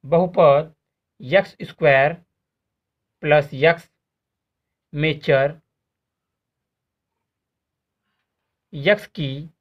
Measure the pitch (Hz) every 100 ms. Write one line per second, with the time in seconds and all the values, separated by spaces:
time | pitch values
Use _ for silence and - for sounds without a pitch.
0 | 135 170 180 190 160 139 160 _ _ _
1 | _ _ 127 185 196 _ 170 - 156 135
2 | 143 170 _ _ _ _ _ _ _ _
3 | _ _ 151 151 147 135 160 170 _ _
4 | _ _ _ _ _ _ _ _ _ 147
5 | 156 151 - 135 143 160 _ _ _ _
6 | _ _ _ _ _ _ _ _ _ _
7 | _ _ _ _ _ _ _ _ _ _
8 | _ _ _ _ _ _ _ 160 151 208
9 | - - 143 135 160 _